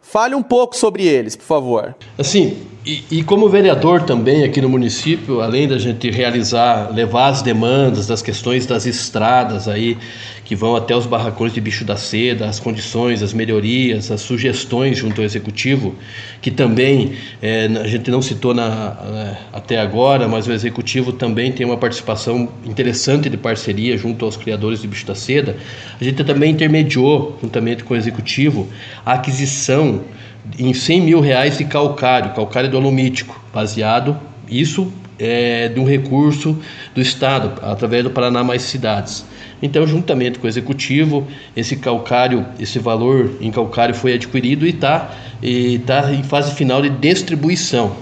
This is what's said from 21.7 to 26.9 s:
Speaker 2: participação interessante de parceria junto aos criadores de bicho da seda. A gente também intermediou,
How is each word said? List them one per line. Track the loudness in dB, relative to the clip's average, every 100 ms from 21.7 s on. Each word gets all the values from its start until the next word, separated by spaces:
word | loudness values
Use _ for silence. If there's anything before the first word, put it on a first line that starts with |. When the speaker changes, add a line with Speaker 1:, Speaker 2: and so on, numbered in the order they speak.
| 0
Speaker 2:
participação | -2 -2 -4 -4 -2 -2 -2 -6 -10
interessante | -2 0 0 0 2 0
de | -2
parceria | -4 -4 -2 -2 0 -2
junto | -2 -4 -4
aos | -4
criadores | -6 -4 -2 -4
de | -6
bicho | -10 -8
da | -10
seda. | 0 0 0 -6 -10 -16 -16 -6
A |
gente | -4 0 0
também | 4 4
intermediou, | 4 4 4 2